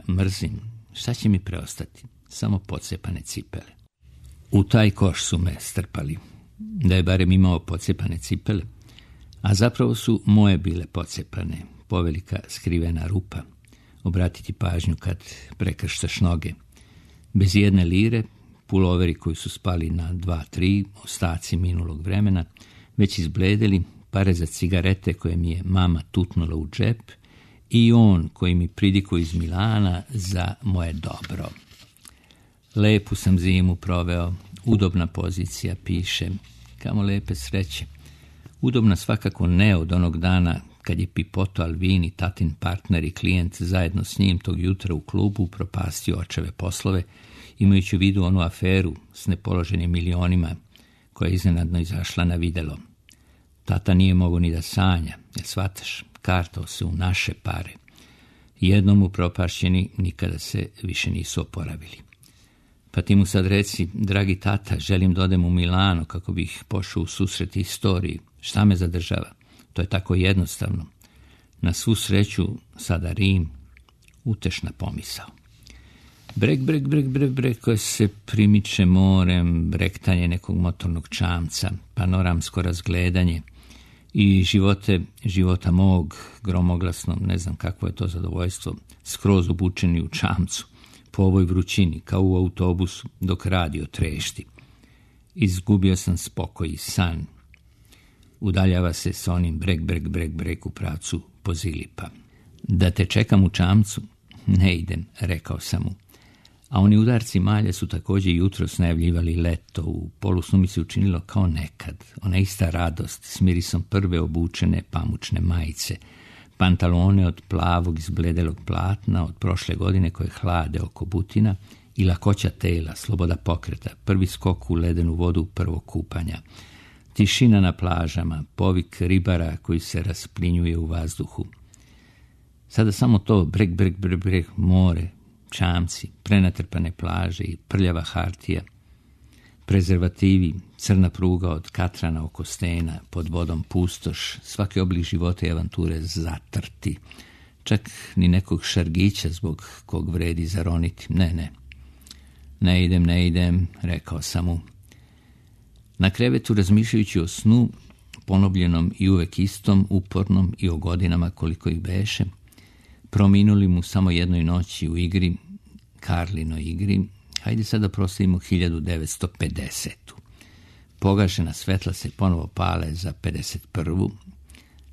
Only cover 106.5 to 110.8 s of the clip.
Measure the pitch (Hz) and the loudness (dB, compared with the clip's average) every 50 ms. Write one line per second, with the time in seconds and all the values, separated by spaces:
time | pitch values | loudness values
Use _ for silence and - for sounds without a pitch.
106.5 | _ _ _ _ - 95 98 104 107 107 110 120 123 113 113 - - 92 92 98 | _ _ _ _ 2 4 6 6 6 6 6 4 2 2 0 0 0 0 2 2
107.5 | 107 107 110 98 90 - 92 90 - 87 - - 95 98 92 92 87 85 92 98 | 2 2 2 0 -2 -4 -6 -6 -6 -6 -4 0 0 0 2 2 2 2 2 0
108.5 | - - 85 - - - 90 85 85 82 82 87 85 82 85 82 82 85 85 85 | 0 0 -4 -4 -2 0 0 2 2 2 2 0 0 0 0 0 0 0 0 0
109.5 | 82 - - _ - - 82 85 85 82 82 82 - _ - 101 92 90 85 - | -2 -2 -6 _ -8 -6 -6 -6 -6 -6 -8 -12 -12 _ -2 -2 0 0 0 2
110.5 | - 98 92 92 - 85 | 4 4 4 4 0 -4